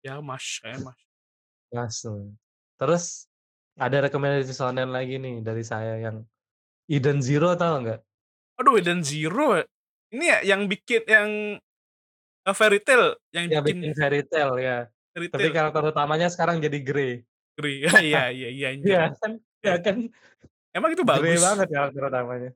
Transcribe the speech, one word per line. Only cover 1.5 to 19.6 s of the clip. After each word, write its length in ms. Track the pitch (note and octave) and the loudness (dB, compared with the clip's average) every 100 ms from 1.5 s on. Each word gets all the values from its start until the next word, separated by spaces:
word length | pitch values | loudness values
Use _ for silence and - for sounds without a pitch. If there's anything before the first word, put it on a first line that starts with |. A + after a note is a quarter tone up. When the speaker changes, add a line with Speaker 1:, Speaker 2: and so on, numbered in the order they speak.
| _ _ | _ _
Speaker 2:
Mashle. 640 | A#2+ A#2+ A2 A2+ G#2 G2+ G#2+ _ _ _ _ | -8 -6 -8 -10 -10 -12 -18 _ _ _ _
Terus 460 | C3+ F3 F3 - - _ _ _ _ - | 0 0 -2 -14 -20 _ _ _ _ -4
ada 240 | B2+ C#3 C#3 | 0 2 0
rekomendasi 440 | C#3+ C#3+ C#3 C3 | 0 0 0 -2
shonen 380 | B2+ B2+ B2+ C3 | -4 -4 -2 -4
lagi 240 | B2+ C3 C3 | -4 -6 -6
nih 200 | C3 A#2 | -8 -8
dari 200 | A2+ A2+ | -6 -6
saya 320 | A2+ A2 A2+ A2 | -6 -6 -6 -6
yang 240 | A2+ A2 A2+ _ _ _ _ _ - | -8 -10 -16 _ _ _ _ _ -4
Eden 300 | C#3+ C#3 C#3+ | 0 2 0
Zero, 300 | B2+ D3 F3 F3 | 2 2 2 2
tahu 160 | E3+ D3 A2+ | 0 0 -4
nggak? 140 | A2 _ _ _ _ _ - | -8 _ _ _ _ _ 2
Speaker 1:
Aduh, 160 | B3+ A3+ | 4 6
Eden 200 | F3 F3+ | 2 0
Zero 520 | D3 D3+ D#3 G3+ D4+ F3+ | -2 -2 -2 0 2 2
ya? 60 | - _ _ _ _ | 0 _ _ _ _
Ini 120 | A#3 E4+ | -2 2
ya 100 | A#3 F#3+ | 2 2
yang 140 | G3 G3+ | 2 0
bikin, 340 | F3+ - A#3 A3+ | -4 -2 -2 4
yang, 220 | G#3+ G#3 G#3+ G#3 G3+ _ _ _ _ _ _ _ _ F#3+ | 2 2 -4 -6 -10 _ _ _ _ _ _ _ _ -4
eee, 80 | G3 | 4
Fairy 200 | G#3+ G3+ | 4 4
Tail 220 | - B3+ E3+ - _ | 6 6 6 0 _
yang 120 | E3 E3+ | -6 0
Speaker 2:
Yang 40 | |
Speaker 1:
bikin 120 | D3+ D3 | 0 0
Speaker 2:
bikin 200 | F3 D#3 D3 | -2 -6 0
Fairy 220 | C#3+ C#3+ D3 | 2 0 0
Tail, 200 | D#3+ C#3 B2+ | 0 0 0
ya. 160 | B2+ B2 A#2 _ _ | -2 -4 -6 _ _
Speaker 1:
Fairy 140 | E3+ E3+ | -10 -6
Speaker 2:
Tapi 40 | - | 0
Speaker 1:
Tail. 160 | D#3+ | 2
Speaker 2:
karakter 280 | D#3+ D3+ D#3 D#3 | 2 0 2 0
utamanya 360 | D#3 D3 D#3 F3 | 0 0 2 0
sekarang 240 | F3 E3 E3+ | 0 0 0
jadi 140 | D3+ C#3+ | -2 -4
grey. 300 | C3+ C#3+ C3+ A#2+ _ | -4 -2 -2 -6 _
<laughs> 260 | _ _ - | _ _ -8
Speaker 1:
Grey, 180 | D3 C#3 | -6 -2
<laughs> 20 | |
iya, 160 | D#3 F3+ D#3+ | 4 4 4
iya, 140 | D3 B2+ | 2 0
iya, 160 | C3 B2 C3 | -4 -8 -6
iya, 100 | C3+ | -6
anjir. 120 | C3+ F3 | -2 2
Speaker 2:
Iya 140 | F3+ D#3+ D3 | 2 2 -2
kan, 120 | G#3+ A3+ _ _ | -8 -10 _ _